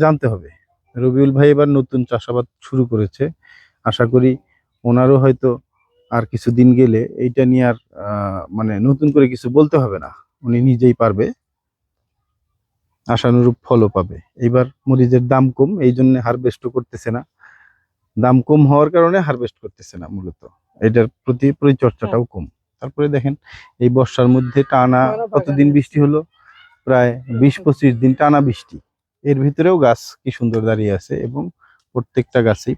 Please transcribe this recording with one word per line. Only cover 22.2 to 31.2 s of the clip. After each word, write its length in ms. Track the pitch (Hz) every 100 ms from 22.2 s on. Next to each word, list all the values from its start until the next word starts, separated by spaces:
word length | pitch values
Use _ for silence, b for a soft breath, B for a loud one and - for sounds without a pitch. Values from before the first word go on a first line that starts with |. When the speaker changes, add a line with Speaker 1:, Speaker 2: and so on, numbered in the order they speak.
Speaker 2:
হ্যাঁ। 80 | 120
Speaker 1:
কম। 120 | 98 80 _ _ -
তারপরে 260 | 131 - 147 139
দেখেন 180 | 135 143 B B B -
এই 60 | 123 127
বর্ষার 300 | 123 - 123 127
মধ্যে 240 | 127 139 135
টানা 300 | 135 127 127 131
Speaker 2:
টানা 140 | 214 226
Speaker 1:
কতদিন 340 | 147 - 139 143
Speaker 2:
বাগানে 80 | 147
Speaker 1:
বৃষ্টি 220 | 131 147
হলো, 160 | 143 151 165 b b b b b -
প্রায় 260 | 127 123 120 131 117
বিশ 140 | 139 -
পঁচিশ 280 | 160 139 143 120
দিন 100 | 127 131
টানা 200 | 147 147 143
বৃষ্টি, 300 | 110 - 76 _ _ _ _ 143
এর 80 | 135
ভিতরেও 320 | 143 143 165 180 127
গাছ 160 | 117 - -
কি 80 | - -
সুন্দর 240 | 117 113 110
দাঁড়িয়ে 220 | 110 104 98
আছে 160 | - -